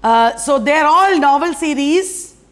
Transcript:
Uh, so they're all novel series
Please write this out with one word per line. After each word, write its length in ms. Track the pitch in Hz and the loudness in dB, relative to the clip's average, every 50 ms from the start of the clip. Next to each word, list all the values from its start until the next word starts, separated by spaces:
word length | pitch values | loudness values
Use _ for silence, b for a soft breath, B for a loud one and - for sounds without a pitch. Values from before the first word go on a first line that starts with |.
Uh, 340 | - - 226 226 226 233 233 | 0 2 2 2 2 0 0
so 220 | - - 285 285 269 | -4 -4 -2 -2 0
they're 280 | 208 269 294 311 302 | 0 0 0 2 2
all 320 | 294 311 349 381 392 381 320 | 2 2 2 2 2 2 2
novel 340 | 285 277 277 285 311 349 | 2 2 2 2 0 -4
series 800 | 320 - 339 311 294 277 277 285 320 370 381 - - - - - - _ _ _ | -4 -4 -4 -4 -2 -2 -2 0 0 0 -2 -4 -10 -12 -14 -16 -20 _ _ _